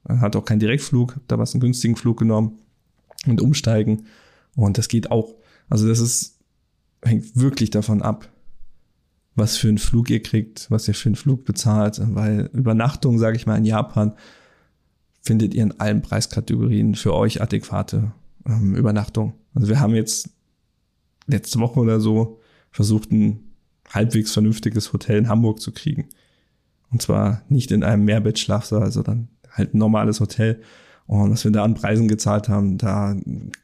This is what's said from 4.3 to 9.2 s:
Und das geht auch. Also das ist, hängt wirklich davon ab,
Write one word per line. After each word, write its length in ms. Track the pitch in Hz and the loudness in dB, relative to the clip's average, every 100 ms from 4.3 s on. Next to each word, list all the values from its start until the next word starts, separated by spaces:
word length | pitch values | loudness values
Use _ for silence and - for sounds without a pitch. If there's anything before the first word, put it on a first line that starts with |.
| _ _ - | _ _ 0
Und 200 | 104 98 | 2 2
das 100 | 107 | 0
geht 240 | 117 - | -2 0
auch. 220 | 117 110 - _ _ _ | -2 -2 -10 _ _ _
Also 180 | 107 110 | 0 2
das 140 | 113 | 2
ist, 380 | 117 - - - _ _ _ _ _ _ - | 0 -2 -6 -12 _ _ _ _ _ _ 0
hängt 320 | 107 - 120 | 0 -2 0
wirklich 340 | 135 135 110 | 0 0 -2
davon 320 | 107 104 101 | -2 0 0
ab, 260 | 98 110 - _ - - - - _ _ _ _ | -2 -6 -10 _ -20 -16 -16 -18 _ _ _ _